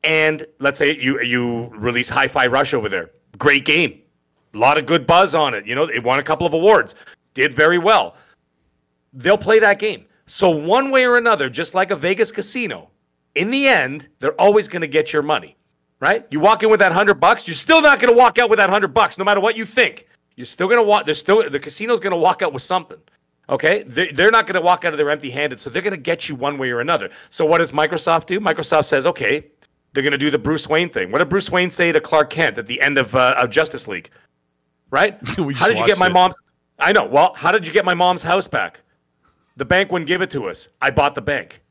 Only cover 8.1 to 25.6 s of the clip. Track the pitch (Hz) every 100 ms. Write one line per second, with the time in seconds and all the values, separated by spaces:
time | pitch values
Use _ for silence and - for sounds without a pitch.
8.1 | _ _ _ _ _ _ _ _ _ _
9.1 | 131 135 202 202 220 208 202 214 151 _
10.1 | _ _ - 190 156 160 240 269 262 254
11.1 | 240 240 156 135 120 165 185 185 180 165
12.1 | 190 226 214 - 254 220 98 - _ _
13.1 | _ _ 143 190 269 277 208 131 147 -
14.1 | _ 135 - 190 208 - 170 160 156 156
15.1 | 151 147 147 - _ _ _ _ _ 139
16.1 | 220 - 147 190 220 220 214 190 170 208
17.1 | 165 170 233 - 160 - 320 294 269 240
18.1 | 233 247 233 240 220 196 202 190 139 196
19.1 | - 190 202 208 220 220 - 190 - _
20.1 | _ _ - 123 - 185 240 208 208 151
21.1 | 151 - 214 156 139 147 - 220 226 190
22.1 | 170 180 170 180 135 - 185 160 - _
23.1 | _ _ _ - 135 156 208 - 123 175
24.1 | 143 202 226 - 185 170 175 175 151 147
25.1 | 147 135 131 147 127